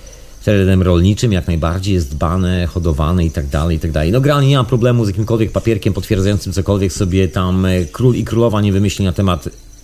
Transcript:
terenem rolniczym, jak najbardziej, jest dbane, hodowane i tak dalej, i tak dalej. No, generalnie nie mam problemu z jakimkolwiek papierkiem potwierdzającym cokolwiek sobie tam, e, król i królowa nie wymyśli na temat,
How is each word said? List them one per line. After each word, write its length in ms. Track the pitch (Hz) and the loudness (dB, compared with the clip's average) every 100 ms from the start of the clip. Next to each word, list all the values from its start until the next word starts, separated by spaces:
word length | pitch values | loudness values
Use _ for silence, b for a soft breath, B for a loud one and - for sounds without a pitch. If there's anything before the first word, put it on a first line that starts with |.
| B B B B - | B B B B 0
terenem 360 | 101 95 92 | 2 4 2
rolniczym, 500 | 90 87 92 101 120 | 4 4 4 2 0
jak 160 | 92 90 | 0 0
najbardziej, 460 | 82 80 92 95 | -2 -2 -2 -2
jest 180 | 92 69 | -2 -2
dbane, 560 | 71 87 92 90 90 85 | -4 -2 0 0 0 -2
hodowane 580 | 90 85 71 78 90 82 | -2 -2 0 0 0 0
i 60 | |
tak 160 | 78 69 | -2 -4
dalej, 300 | 76 85 80 | -2 -2 -2
i 20 | |
tak 120 | 85 | -2
dalej. 200 | 76 82 | -2 0
No, 100 | 123 | 2
generalnie 280 | 139 143 135 | 2 2 2
nie 80 | 139 | 2
mam 80 | 117 | 2
problemu 400 | 123 123 120 104 | 0 2 2 0
z 20 | |
jakimkolwiek 440 | 95 104 113 104 | -2 -2 0 0
papierkiem 420 | 95 113 104 104 | -2 -2 -2 -2
potwierdzającym 600 | 92 - 101 98 101 95 | -4 -2 0 2 0 -2
cokolwiek 400 | 90 92 101 98 | -4 0 0 0
sobie 340 | - 95 95 92 | -2 0 2 0
tam, 380 | 98 92 92 92 | 0 0 0 2
e, 200 | 92 85 | 0 -2
król 300 | - 123 98 | 0 2 2
i 80 | |
królowa 380 | 85 113 117 104 | -2 0 2 2
nie 100 | 101 | 2
wymyśli 340 | 98 101 - 95 | 2 0 0 -2
na 60 | |
temat, 380 | 95 95 80 - - - - | 0 0 0 -6 -14 -20 -20